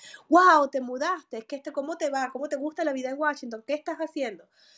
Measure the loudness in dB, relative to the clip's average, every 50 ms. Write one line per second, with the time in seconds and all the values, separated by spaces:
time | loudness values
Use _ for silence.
0 | -20 -20 -20 -18 _ 4 6 8 8 8 8 6 6 2 -2 -4 -6 -6 -6 -4
1 | -4 -4 -4 -6 -8 _ -12 -12 -12 -10 -12 -12 -10 -8 -8 -6 -6 -6 -6 -4
2 | -4 -2 -2 -2 -4 -4 -6 -6 -6 -6 -4 -4 -4 -6 -4 -4 -2 -2 -2 -4
3 | -4 -6 -4 -2 -2 -2 -2 -4 -8 -12 -12 -10 -8 -6 -6 -6 -6 -8 -8 -6
4 | -8 -8 -6 -4 -6 -6 -6 -10 -16 _ _ _ _ _ _